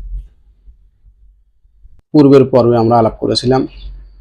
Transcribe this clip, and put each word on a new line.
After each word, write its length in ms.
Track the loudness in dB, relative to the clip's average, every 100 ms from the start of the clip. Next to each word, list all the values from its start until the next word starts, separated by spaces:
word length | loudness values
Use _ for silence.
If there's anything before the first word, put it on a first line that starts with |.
| -12 -12 -14 _ _ _ -20 -20 _ _ _ _ _ _ _ _ _ _ -20 -20 _
পূর্বের 320 | 2 4 4
পর্বে 320 | 4 0 0 0
আমরা 220 | 0 0
আলাপ 180 | 0 -4
করেছিলাম, 500 | -6 -4 -2 -2 -4 -12 -20 -20 -20 -20